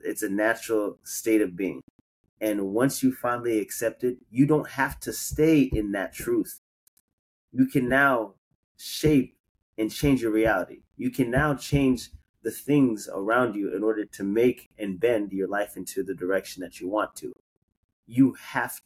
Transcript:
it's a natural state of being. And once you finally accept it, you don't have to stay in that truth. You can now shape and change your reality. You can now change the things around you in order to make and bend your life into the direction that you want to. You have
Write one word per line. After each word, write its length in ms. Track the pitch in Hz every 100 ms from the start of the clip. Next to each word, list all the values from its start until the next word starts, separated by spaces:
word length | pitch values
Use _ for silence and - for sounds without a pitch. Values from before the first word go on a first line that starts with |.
it's 180 | 82 -
a 80 | 101
natural 680 | 98 107 113 - 110 104 -
state 380 | - - 113 110
of 140 | 95 87
being. 260 | 92 71 - _ _ _ _ -
And 320 | 107 104 98
once 280 | 107 135 -
you 120 | 131
finally 460 | 131 123 120 120 110
accept 440 | 98 - 113 -
it, 140 | 123 123 _
you 160 | 117 143
don't 240 | 151 -
have 280 | 139 139 -
to 140 | 127
stay 480 | - - 139 156 156
in 320 | 131 110 104
that 200 | 98 92
truth. 460 | - - 117 92 - _ _ _ _ _ _ _ _ _
You 140 | 123 131
can 240 | 139 123
now 460 | 135 139 123 104 _ _ _ _ -
shape 580 | - - 156 147 123 _ _ _ _ -
and 140 | 107
change 300 | - 143 127
your 100 | 113
reality. 500 | 110 110 98 85 - _ -
You 120 | 123
can 220 | - 117
now 220 | 131 151 135
change 560 | - 143 135 120 - - _ _
the 80 | 110
things 580 | - - 147 127 107 -
around 440 | 95 98 120 123 101
you 200 | 98 98
in 60 |
order 240 | 110 107 101
to 180 | -
make 440 | 98 107 123 - - -
and 220 | 101 90
bend 320 | 117 113 101
your 160 | 98 95
life 280 | 101 104 95
into 280 | 92 98
the 100 | 95
direction 480 | 87 90 95 - 92
that 180 | 85 -
you 80 | 90
want 280 | 104 95 -
to. 180 | 55 - _ _ _ _ _ _ -
You 280 | 120 131
have 460 | - - 131 120 -